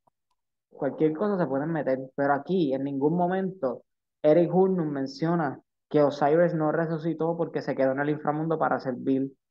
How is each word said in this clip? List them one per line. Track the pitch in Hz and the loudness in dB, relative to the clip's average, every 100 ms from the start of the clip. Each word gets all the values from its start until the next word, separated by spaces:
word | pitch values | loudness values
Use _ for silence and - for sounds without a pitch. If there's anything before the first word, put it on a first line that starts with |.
| _ _ _ _ _ _ _ | _ _ _ _ _ _ _
Cualquier | - 139 - 156 | -6 -6 0 0
cosa | 156 208 196 | 2 -2 0
se | 147 | -2
pueden | 135 151 | -2 -2
meter, | 160 131 131 135 - | -2 -2 -2 -4 -2
pero | 139 | 0
aquí | 139 - 185 147 | 0 0 0 0
en | 135 | 0
ningún | 139 139 147 175 | -4 0 0 2
momento | 175 185 190 185 131 117 _ _ _ _ | 0 0 -4 -4 -4 -6 _ _ _ _
Eric | 151 160 170 | 4 4 4
Hurnum | 175 190 185 156 | 4 2 2 -2
menciona | 143 135 - 160 170 147 - _ _ _ | -4 -6 -4 -2 0 -2 -6 _ _ _
que | 147 | 2
Osiris | 143 139 147 160 175 160 | 2 2 2 4 4 2
no | 156 | 0
resucitó | 156 160 165 165 156 160 170 | 0 -2 -2 -4 -2 -2 -2
porque | 156 147 | -4 -4
se | 139 131 | -4 0
quedó | 135 | 0
en | 135 | 2
el | 147 | -2
inframundo | 147 - 151 160 160 | -2 -2 -2 -2 0
para | 139 135 | 0 0
servir, | 131 123 127 135 135 - _ | -2 -4 0 0 -2 -8 _